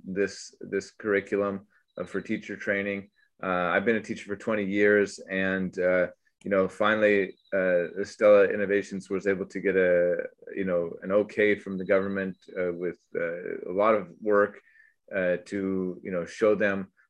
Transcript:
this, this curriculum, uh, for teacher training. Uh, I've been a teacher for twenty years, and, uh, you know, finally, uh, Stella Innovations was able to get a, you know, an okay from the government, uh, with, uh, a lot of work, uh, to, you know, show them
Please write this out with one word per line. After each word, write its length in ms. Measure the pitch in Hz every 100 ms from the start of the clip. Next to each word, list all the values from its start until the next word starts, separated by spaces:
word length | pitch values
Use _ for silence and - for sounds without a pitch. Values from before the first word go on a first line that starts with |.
this, 500 | 95 95 98 - - -
this 300 | - 98 -
curriculum, 760 | - 110 98 98 101 101 98 - _ _ -
uh, 80 |
for 160 | 90 98
teacher 340 | 101 107 -
training. 540 | 98 - 98 101 98 95 _ _ _
Uh, 60 | 92
I've 380 | 90 90 95
been 120 | 107 110
a 40 |
teacher 240 | 104 98
for 100 | 101 101
twenty 280 | - 107
years, 540 | 95 101 104 104 98 - -
and, 480 | 95 95 95 92 95
uh, 280 | 90 92 87 - _ _
you 60 | 98
know, 180 | 98 95
finally, 680 | - 104 107 104 101 92 - _
uh, 500 | 95 92 87 85 92
Stella 420 | 101 - 107 101
Innovations 640 | 95 104 98 101 95 98 -
was 180 | 95 98
able 180 | 92 95
to 120 | 98
get 160 | 95
a, 420 | 92 90 87 87 85 - _ -
you 100 | -
know, 260 | 92 87 85 -
an 100 | 95
okay 440 | 104 104 - 104
from 220 | 101 98 95
the 80 |
government, 520 | 95 98 98 98 95 90 - 95
uh, 140 | 90
with, 240 | 85 90 - _
uh, 540 | 87 85 87 50 50 -
a 40 |
lot 220 | 92 110
of 120 | 107 85 -
work, 400 | 107 104 101 - _ _ _ _ -
uh, 220 | 101 90 87
to, 540 | - 101 95 95 92 90
you 80 | 98
know, 140 | 90
show 300 | 82 - 107
them 320 | 101 104 98 95 _